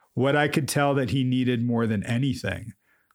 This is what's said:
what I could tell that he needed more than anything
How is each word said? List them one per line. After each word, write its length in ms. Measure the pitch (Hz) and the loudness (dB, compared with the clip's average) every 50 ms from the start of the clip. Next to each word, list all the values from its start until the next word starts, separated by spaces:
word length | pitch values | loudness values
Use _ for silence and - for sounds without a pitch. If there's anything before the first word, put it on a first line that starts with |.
| _ _ _ | _ _ _
what 220 | 117 127 135 143 | 0 2 2 4
I 120 | 147 147 147 | 4 2 2
could 180 | - 165 139 | 2 0 -2
tell 260 | 120 - 143 143 143 139 | 0 0 0 2 2 2
that 140 | 139 131 98 | 0 0 0
he 120 | 101 139 127 | 0 0 0
needed 420 | 127 127 127 127 123 123 113 120 | 0 0 0 0 0 0 0 0
more 220 | 120 120 117 117 | 0 0 0 0
than 160 | 110 110 101 98 | 0 0 -2 -2
anything 720 | 117 117 120 139 139 123 - - 104 92 87 104 110 - _ _ _ _ _ _ _ | -2 -2 -2 0 -2 -2 -4 -4 -6 -6 -6 -8 -12 -16 _ _ _ _ _ _ _